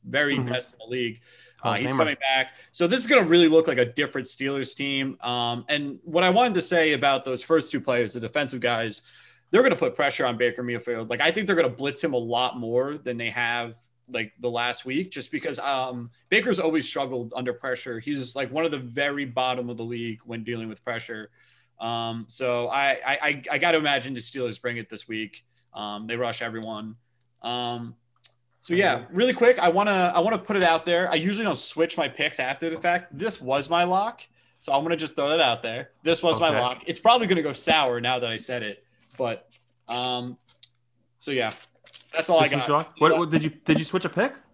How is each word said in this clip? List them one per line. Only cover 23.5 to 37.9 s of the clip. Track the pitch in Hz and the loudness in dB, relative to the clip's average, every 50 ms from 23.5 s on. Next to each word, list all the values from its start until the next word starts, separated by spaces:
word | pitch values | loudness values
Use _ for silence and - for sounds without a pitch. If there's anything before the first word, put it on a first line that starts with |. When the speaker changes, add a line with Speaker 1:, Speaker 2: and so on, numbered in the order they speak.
Speaker 1:
I | 151 143 | -4 0
gotta | - 175 165 160 | 2 4 4 4
imagine | 151 147 143 135 120 135 135 | 2 2 0 0 -2 -4 -10
the | 120 | -8
Steelers | 110 - - 139 127 120 110 - | -10 -10 -6 -4 -4 -4 -6 -6
bring | - 123 120 117 | -8 -8 -8 -8
it | 110 _ | -10 _
this | - 104 - _ | -14 -16 -12 _
week. | 113 110 110 101 - - _ _ _ _ _ _ _ | -8 -8 -8 -8 -12 -20 _ _ _ _ _ _ _
Um, | - 104 104 104 104 107 110 | -12 -10 -10 -10 -10 -8 -6
they | 120 117 | -4 -4
rush | 123 117 113 - | -2 -4 -4 -4
everyone. | 120 117 110 113 110 110 113 107 107 110 110 117 _ _ _ _ _ _ _ _ - | -8 -8 -8 -8 -10 -8 -10 -10 -10 -12 -16 _ _ _ _ _ _ _ _ _ -10
Um, | 113 120 123 120 120 120 120 120 117 120 _ _ _ _ _ _ - _ _ _ _ _ _ | -8 -6 -4 -4 -6 -6 -8 -10 -12 -16 _ _ _ _ _ _ -20 _ _ _ _ _ _
so | _ - 170 | _ -2 0
yeah, | 180 202 175 135 117 | 2 4 2 2 0
Speaker 2:
Mm-hmm. | 110 - 170 | -4 -6 0
Speaker 1:
really | 180 233 254 254 | 2 2 2 4
quick, | 254 233 240 254 - | 6 6 6 6 6
I | 180 180 | 6 4
wanna, | 165 190 202 208 202 185 180 175 - | 4 4 4 4 4 4 2 2 2
I | 175 | 2
wanna | 170 214 226 196 | 2 2 0 -2
put | - - 214 | -2 -2 0
it | 202 180 | 4 4
out | 170 165 160 160 | 4 4 4 2
there. | 175 175 170 185 - | 2 2 2 2 2
I | - | 0
usually | 156 156 185 208 202 226 | 0 0 0 -2 -2 -2
don't | 208 156 127 | -2 -2 -2
switch | - - - 156 165 165 - - | -4 -8 0 0 0 0 0 -2
my | 156 135 | -4 -4
picks | 117 - 151 156 - - | -2 -2 -4 -4 -2 -2
after | 135 127 139 - - 165 | -4 -4 -4 -4 -4 -6
the | 160 160 | -6 -2
fact. | - 175 175 175 175 - - | -2 0 0 0 -2 -6 -12
This | 139 147 220 - - | -6 -6 -6 -6 -6
was | 135 123 135 139 143 143 | -4 0 0 0 0 0
my | 170 170 175 | 2 2 2
lock, | 180 180 190 202 226 233 - - _ _ _ _ _ _ _ | 4 2 0 0 -2 -4 -10 -20 _ _ _ _ _ _ _
so | - - 139 | -4 0 0
I'm | 139 151 | 0 2
gonna | 165 170 160 | 2 -2 -2
just | 160 147 156 | -2 -6 -4
throw | - 143 143 | -2 0 0
that | 151 165 | 2 4
out | 156 127 117 113 | 4 2 2 0
there. | 117 117 110 123 139 - _ _ | -4 -8 -8 -8 -10 -12 _ _
This | _ 156 170 165 - | _ 0 0 2 2
was | 175 143 110 | 2 2 4
my | 170 160 | 2 2
Speaker 2:
Okay. | 147 131 | 4 2
Speaker 1:
lock. | 123 123 127 - - - | 2 0 -2 -4 -8 -8
It's | 180 - | -8 2
probably | - 220 233 254 226 190 | 4 6 6 6 4 2
gonna | 190 170 151 | 2 2 2
go | 147 135 | -2 -4
sour | - - - 160 156 147 131 | -4 0 2 4 4 4 2